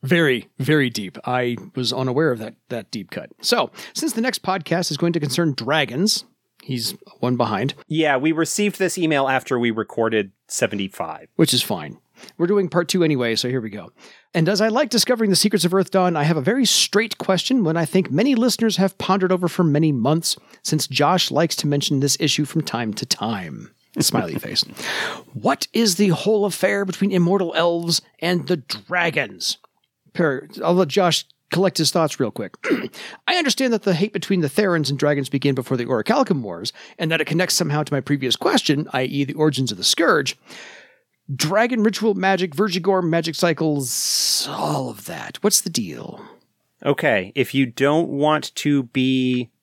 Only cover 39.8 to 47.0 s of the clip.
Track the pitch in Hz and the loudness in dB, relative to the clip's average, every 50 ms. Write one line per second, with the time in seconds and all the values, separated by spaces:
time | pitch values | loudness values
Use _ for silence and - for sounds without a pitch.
39.8 | 95 - - - - 311 208 156 139 127 - _ _ - - - - - - - | 0 0 2 2 4 4 4 2 2 -2 -6 _ _ -20 -20 -18 -18 -20 -20 -20
40.8 | - - _ _ _ _ _ _ _ - 143 131 - 156 185 208 233 247 254 226 | -20 -20 _ _ _ _ _ _ _ -10 -6 -4 -2 0 2 2 2 2 2 2
41.8 | 208 220 196 - 208 226 202 196 185 190 196 180 180 180 143 139 208 214 170 185 | 2 2 2 2 0 0 0 2 2 2 2 2 0 -2 0 0 0 0 0 -2
42.8 | 165 190 196 185 180 165 160 170 165 165 151 - - 170 160 - 165 156 151 143 | 0 2 2 2 2 2 0 0 0 -2 -2 0 2 2 2 2 0 0 0 0
43.8 | 135 120 - - - - - - - - - - - - - - 156 151 151 143 | -2 -4 -4 -4 -4 -2 -2 0 0 0 0 -2 -2 -4 -6 -4 -2 -2 -2 -2
44.8 | 131 123 113 101 - - - - - - - - - 208 - - - 190 160 - | -4 -6 -8 -12 -12 -12 -12 -10 -10 -12 -14 -2 -2 2 2 2 0 0 -4 -4
45.8 | 110 87 73 58 - - - - - - - - _ _ _ _ _ _ _ _ | -4 -4 -8 -12 -12 -14 -16 -16 -18 -20 -20 -20 _ _ _ _ _ _ _ _
46.8 | - 139 143 - | 0 0 0 2